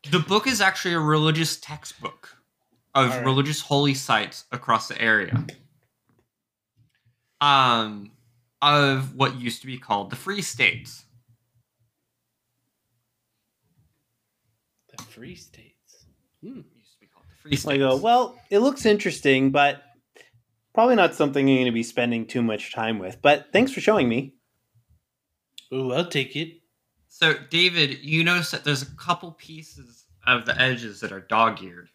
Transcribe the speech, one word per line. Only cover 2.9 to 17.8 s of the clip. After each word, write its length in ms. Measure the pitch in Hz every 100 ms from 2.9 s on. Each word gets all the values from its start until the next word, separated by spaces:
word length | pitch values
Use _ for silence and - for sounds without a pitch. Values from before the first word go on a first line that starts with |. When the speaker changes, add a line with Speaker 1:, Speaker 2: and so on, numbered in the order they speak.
Speaker 1:
of 160 | 139 127
Speaker 2:
All 60 | 127
right. 60 | 131
Speaker 1:
religious 340 | 135 143 151
holy 320 | - 143 143
sites 540 | 135 - 110 104 - -
across 380 | 120 - 113 -
the 100 | -
area. 420 | 113 107 92 117 - - _ _ _ _ _ _ _ _ _ _ _ _ _ _ _ _ _ _
Um, 720 | 143 139 127 117 107 104 101 _ _ _ _ _
of 520 | 143 147 139 135 131
what 240 | 127 131 127
used 220 | 120 -
to 60 | 131
be 100 | 127
called 320 | - 101 98
the 80 | 139
Free 240 | 190 202
States. 640 | 160 - 117 - - - _ _ _ _ _ _ _ _ _ _ _ _ _ _ _ _ _ _ _ _ _ _ _ _ _ _ _ _ _ _ _ _ _ _ _ _ _ _ _ -
Speaker 2:
The 60 |
Free 300 | - - 139
States. 720 | 175 - - _ _ _ _ _ _ _ _
Hmm. 180 | 190 254
Speaker 1:
It 40 | - 120
used 160 | _
to 60 | _
be 60 | _
called 180 | _ -
the 80 | _ 151 139
Free 120 | 156
Speaker 3:
I 40 |
go, 120 | 139